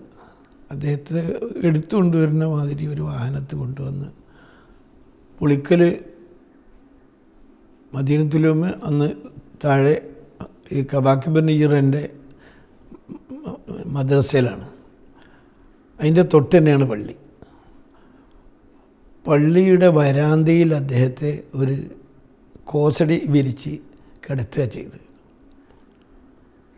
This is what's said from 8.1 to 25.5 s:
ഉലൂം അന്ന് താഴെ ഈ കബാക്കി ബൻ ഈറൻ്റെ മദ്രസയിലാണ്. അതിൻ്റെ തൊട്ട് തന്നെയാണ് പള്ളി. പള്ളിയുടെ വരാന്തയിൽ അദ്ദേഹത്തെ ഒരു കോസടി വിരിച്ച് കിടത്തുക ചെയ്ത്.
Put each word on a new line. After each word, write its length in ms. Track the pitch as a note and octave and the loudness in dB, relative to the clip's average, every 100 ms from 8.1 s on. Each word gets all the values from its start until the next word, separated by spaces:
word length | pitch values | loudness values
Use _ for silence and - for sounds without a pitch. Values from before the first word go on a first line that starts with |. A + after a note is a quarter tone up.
| D3+ D#3 D#3 | 0 0 2
ഉലൂം 180 | D#3+ D#3 F3 - - | 2 2 -2 -6 -4
അന്ന് 200 | D3 D3 - - - - - | -2 -2 -4 -16 -20 -20 -8
താഴെ 320 | D3 C#3 C#3 D#3 - - - _ - - - C#3 | 0 2 2 0 -4 -20 -20 _ -20 -20 -8 -6
ഈ 120 | C3 | -4
കബാക്കി 380 | C#3+ C3 C3+ E3 D#3 | -2 2 0 2 0
ബൻ 120 | D#3+ D3+ | 2 2
ഈറൻ്റെ 440 | D3+ C#3+ C3+ C#3+ D3 - - - - - _ _ - - _ - - C4 D4+ - - - - C#3 | 4 4 2 0 -6 -14 -20 -20 -20 -20 _ _ -20 -20 _ -20 -18 -16 -14 -16 -14 -14 -8 -6
മദ്രസയിലാണ്. 720 | C3 C#3+ C3 C#3 B2 F#2 - - - _ - - - - _ _ - _ _ - | 0 0 2 0 0 -4 -14 -20 -20 _ -20 -20 -20 -20 _ _ -20 _ _ -4
അതിൻ്റെ 220 | D3+ E3 F3 | 2 2 4
തൊട്ട് 200 | D#3 C3+ | 2 4
തന്നെയാണ് 300 | F3+ D#3 C#3+ C3+ | 4 4 4 2
പള്ളി. 240 | G#2+ G#2 - - _ - - _ - _ _ _ _ _ - - _ _ _ _ _ _ - - | -2 -10 -16 -20 _ -20 -20 _ -20 _ _ _ _ _ -20 -20 _ _ _ _ _ _ -14 0
പള്ളിയുടെ 600 | D3 D3+ F3 F#3+ F3+ F3+ D3+ | 2 4 4 6 6 6 6
വരാന്തയിൽ 720 | C#3+ C#3 D3+ D#3 D#3+ E3 E3 D3+ | 4 2 2 4 4 4 4 0
അദ്ദേഹത്തെ 520 | C3+ B2+ B2+ B2+ D3 C#3+ - C3 | 0 2 0 0 -6 -6 -10 -4
ഒരു 180 | C3+ C3+ - - - - _ _ _ - - | -2 -2 -8 -16 -20 -20 _ _ _ -20 -6
കോസടി 460 | D3 D3 - D#3 E3 D3 | 0 0 2 0 0 2
വിരിച്ച് 380 | C#3+ C3 B2 D3 D3+ - - - - | 2 0 -4 -10 -14 -16 -20 -20 -20
കിടത്തുക 400 | - C3+ A#2 - B2+ | -10 -8 -6 -4 -6
ചെയ്ത്. 240 | - - - - _ _ _ _ | -6 -16 -18 -20 _ _ _ _